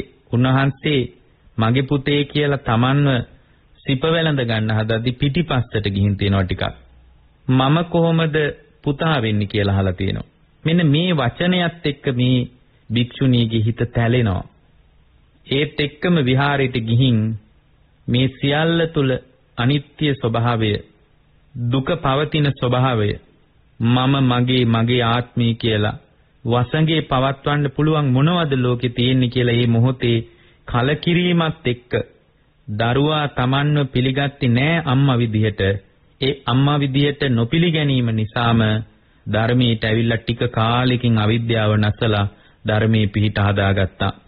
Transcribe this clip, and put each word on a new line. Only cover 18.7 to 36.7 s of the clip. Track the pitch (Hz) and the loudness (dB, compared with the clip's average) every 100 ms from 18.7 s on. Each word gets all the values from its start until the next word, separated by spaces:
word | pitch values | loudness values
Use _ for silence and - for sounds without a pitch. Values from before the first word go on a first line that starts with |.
| 170 165 | 0 0
තුල | 156 131 127 - _ _ - | 0 0 -2 -6 _ _ -4
අනිත්‍ය | 120 147 - - 151 | 0 0 -4 -4 -2
ස්වභාවය, | 131 117 117 120 117 107 101 - _ _ _ _ _ _ | -2 -2 -2 0 0 -2 -2 -6 _ _ _ _ _ _
දුක | 127 120 135 139 165 | -8 -2 -2 -2 -2
පවතින | 143 135 151 156 143 | 0 0 0 0 0
ස්වභාවය, | - 123 123 131 113 104 - - _ _ _ _ - | 0 -2 0 0 0 -2 -4 -12 _ _ _ _ -4
මම | 117 127 131 139 | 0 2 2 2
මගේ, | 127 123 123 127 | 2 2 2 2
මගේ | 120 113 117 123 | 2 2 2 2
ආත්මය | 117 120 120 123 117 | 0 0 -2 -2 -2
කියලා | 113 117 107 104 - _ _ _ _ | 0 0 0 -2 -4 _ _ _ _
වසඟේ | 117 120 123 156 160 160 | -2 0 0 0 0 0
පවත්වන්න | 147 131 135 135 147 147 143 | 0 0 0 -2 -4 -2 -2
පුළුවන් | 147 151 156 143 | 0 0 2 2
මොනවද | 127 151 175 156 | 2 2 2 0
ලෝකේ | 131 123 120 127 | 0 0 -2 -2
තියෙන්නේ | 120 123 131 120 | -2 0 2 0
කියලා | 127 120 | 0 0
මේ | 117 120 | 2 2
මොහොතේ | 117 127 127 120 117 117 - - _ - | 2 2 0 0 -2 -4 -16 -20 _ -6
කලකිරීමත් | 120 131 151 170 175 180 170 160 160 123 | -2 0 -2 0 0 0 0 -2 -4 -6
එක්ක | 120 - 110 - _ _ _ _ _ - | -6 -4 -6 -6 _ _ _ _ _ -8
දරුවා | 104 113 131 147 151 147 | -4 -2 0 0 -2 -4
තමන්ව | - 127 139 147 147 135 | -2 -2 0 0 0 0
පිළිගත්තේ | 127 131 135 139 - 123 | 0 0 0 -4 -2 0
නෑ | 120 147 165 | 2 2 0
අම්මා | 156 127 139 120 | 0 2 2 2
විදිහට. | 117 107 107 107 98 101 - _ _ - | 0 0 0 0 -2 -2 -8 _ _ -6
ඒ | 135 - | -4 -4
අම්මා | - 131 139 | -2 2 2